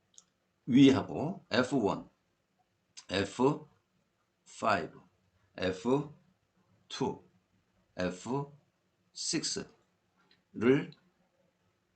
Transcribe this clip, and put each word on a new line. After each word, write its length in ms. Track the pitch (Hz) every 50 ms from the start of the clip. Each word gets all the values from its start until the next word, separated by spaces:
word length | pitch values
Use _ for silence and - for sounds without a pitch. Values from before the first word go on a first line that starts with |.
| _ _ _ - _ _ _ _ _ _ _ _ _
위하고 800 | - 117 135 139 135 117 101 87 - 76 85 127 165 196 - - -
에프 300 | - 120 127 - 147 131
원, 280 | 104 92 78 - - - _ _ _ _ _ _ _ _ _ _ _ _ _ _ _ _ _ - - -
에프 580 | 92 98 98 - - - 127 143 156 160 - - _ _ _ _ _ _ _ _ _ _ _ _ _ _ _ - - -
파이브, 400 | 110 113 101 87 78 73 - - - _ _ _ _ _ _ _ _ _ _ -
에프 560 | 92 90 - - - 120 131 147 151 - - - _ _ _ _ _ _ _ _ _ _ _ _ _ _
투, 360 | - - 135 98 - - - _ _ _ _ _ _ _ _ _ _ _ _ _ _
에프 520 | - 92 90 87 - - 113 127 143 147 - - - _ _ _ _ _ _ _ _ _ _ _
식스를 1800 | - - - - 156 147 - - - - - - _ _ _ _ _ _ _ _ _ _ _ _ _ _ _ - 95 104 123 135 151 180 - - _ _ _ _ _ _ _ _ _ _ _ _ _ _ _ _ _ _ _ _